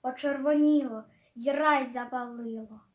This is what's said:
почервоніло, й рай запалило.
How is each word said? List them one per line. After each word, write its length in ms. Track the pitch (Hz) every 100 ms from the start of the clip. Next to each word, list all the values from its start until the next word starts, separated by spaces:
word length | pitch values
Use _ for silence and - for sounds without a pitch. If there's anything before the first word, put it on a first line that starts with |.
почервоніло, 1000 | 254 254 294 277 277 302 302 294 262 220 - _ _ 233
й 160 | 247
рай 340 | 277 302 285 254
запалило. 960 | 247 240 254 240 240 233 220 220 214 _